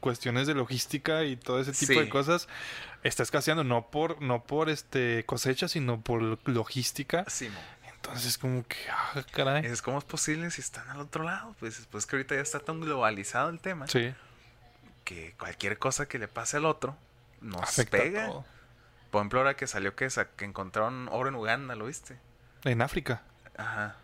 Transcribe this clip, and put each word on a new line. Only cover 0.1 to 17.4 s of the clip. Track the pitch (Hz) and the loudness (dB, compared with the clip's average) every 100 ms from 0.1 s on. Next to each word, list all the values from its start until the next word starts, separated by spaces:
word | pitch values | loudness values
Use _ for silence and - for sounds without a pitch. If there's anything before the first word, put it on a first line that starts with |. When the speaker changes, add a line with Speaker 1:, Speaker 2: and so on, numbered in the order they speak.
| 120 123 120 139 | 0 0 2 2
Speaker 1:
de | |
logística | 147 120 127 - 147 - 156 | 2 0 -2 -2 -2 0 2
y | 151 123 | 0 -2
todo | - 127 | 0 0
ese | 135 | 0
tipo | 135 139 | 2 6
Speaker 2:
Sí. | 139 | 6
Speaker 1:
de | 139 | 6
cosas, | 139 139 170 - - - - - - | 4 4 4 2 -10 -10 -10 -12 -2
está | 135 - | 0 2
escaseando, | 127 151 156 160 | 2 2 4 4
no | 135 120 113 | 4 2 2
por, | 151 160 156 | 0 0 0
no | 139 120 | 0 0
por, | - 147 156 | 2 2 2
este, | 147 - 135 123 117 - | 0 0 2 4 2 0
cosecha, | 120 131 131 180 | 0 2 2 0
sino | 170 127 117 | 0 0 0
por | 110 113 110 110 - | 2 2 2 0 0
logística. | 117 110 131 120 - 139 165 190 | 0 0 -2 -2 -2 0 0 0
Speaker 2:
Sí, | - 120 | -4 -6
mo. | 98 - - - - | -8 -14 -18 -20 -14
Speaker 1:
Entonces, | - 123 120 117 | -8 -4 -2 0
como | 131 127 117 | 0 0 -2
que, | - - | -6 -4
ah, | - - 143 - | -2 -2 -4 -4
caray. | 139 139 143 | 0 2 2
Speaker 2:
Dices, | 120 117 | 0 -2
"¿cómo | - 139 | -2 -4
es | |
posible | - 156 - 156 170 | -4 -2 -2 -2 -4
si | - | -6
están | - - 127 | -8 -10 -10
al | 139 | -10
otro | 147 156 | -8 -4
lado?". | 160 190 226 214 | -4 -4 -8 -10
Pues, | 117 113 113 | -10 -10 -10
pues | 104 - | -6 -2
que | 139 | -2
ahorita | 131 139 | 0 -2
ya | |
está | 139 143 | -2 -4
tan | - 160 | -4 -4
globalizado | 160 139 113 104 98 120 151 | -2 2 2 2 -2 0 0
el | 170 | -2
tema | 190 175 131 | -6 -6 0
Speaker 1:
Sí. | 127 117 127 - - - - - - - - | 2 0 -4 -14 -20 -20 -20 -20 -20 -20 -14
Speaker 2:
que | - 87 80 - | -10 -10 -12 -10
cualquier | 85 85 98 104 | -10 -4 -4 -2
cosa | 135 - 143 | -2 -2 -4
que | 131 | -6
le | 107 | -8
pase | - 113 147 | -6 -2 2
al | 156 | 2
otro | 151 135 147 - - - - | 2 -2 -6 -16 -20 -20 -16